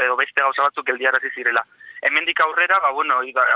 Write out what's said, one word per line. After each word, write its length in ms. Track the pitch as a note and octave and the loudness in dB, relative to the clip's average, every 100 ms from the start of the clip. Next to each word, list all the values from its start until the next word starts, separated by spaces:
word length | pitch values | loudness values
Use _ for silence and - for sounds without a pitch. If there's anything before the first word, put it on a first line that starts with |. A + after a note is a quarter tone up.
edo 160 | B2+ B2 | 0 0
beste 240 | C#3 - | -2 0
gauza 220 | C3+ C3+ | 0 0
batzuk 240 | C#3+ D3+ C3+ | -2 -2 -4
geldiarazi 420 | B2 C3 C3 C3+ | -2 0 0 -2
zirela. 280 | B2+ A#2+ A#2 - - - - | -4 -2 -2 -2 -10 -20 -6
Hemendik 400 | C#3 D3+ E3+ F3 | -2 0 0 0
aurrera, 380 | D#3 E3 F3 F#3+ | 0 2 2 2
ba, 100 | D3 | 2
bueno, 320 | C#3 D#3 B2+ | 0 0 0
iga-, 300 | C3 B2+ B2 | 0 0 2